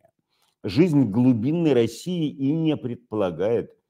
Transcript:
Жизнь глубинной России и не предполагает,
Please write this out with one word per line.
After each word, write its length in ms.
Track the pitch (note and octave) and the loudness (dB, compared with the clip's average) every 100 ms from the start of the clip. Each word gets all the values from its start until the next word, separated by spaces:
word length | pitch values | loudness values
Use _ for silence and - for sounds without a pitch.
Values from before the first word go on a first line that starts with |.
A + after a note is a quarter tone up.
| _ _ _ _ _ _ | _ _ _ _ _ _
Жизнь 460 | A2 F#2+ F3+ C#3+ A#2+ | -4 2 4 4 2
глубинной 640 | G2+ B2+ A#2 B2 E3+ D#3+ | 2 2 2 0 0 2
России 560 | B2 A#2 - - F3+ D3+ | 2 2 -2 -8 -4 -4
и 220 | A#2+ C3+ | -4 -2
не 220 | D#3+ D#3+ D3 | 0 -2 -2
предполагает, 1000 | B2 G#2+ _ G#2+ F#2+ D#2+ G2+ A#2 D#2+ _ _ | -6 -10 _ -2 -2 -2 -2 -2 -4 _ _